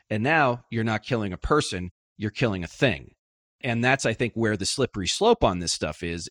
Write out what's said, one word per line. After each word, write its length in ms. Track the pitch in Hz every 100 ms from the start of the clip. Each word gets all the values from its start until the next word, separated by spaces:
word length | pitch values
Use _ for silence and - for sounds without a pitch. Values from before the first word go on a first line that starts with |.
| -
And 120 | 107
now 440 | 127 160 135 120 -
you're 140 | 113
not 200 | 113 107
killing 280 | - 120 101
a 60 | 90
person, 540 | - 151 - 92 90 - _ -
you're 120 | 104
killing 360 | - 123 95 87
a 20 |
thing." 440 | - 135 76 - _ _ _ _ _
And 200 | 131 117
that's, 240 | 123 135 120
I 60 |
think, 220 | 110 120
where 240 | 113 113 101
the 80 | 92
slippery 420 | - 127 101 87
slope 380 | - 214 233 117
on 140 | 90
this 120 | 82
stuff 320 | - 80 -
is, 240 | 85 85 -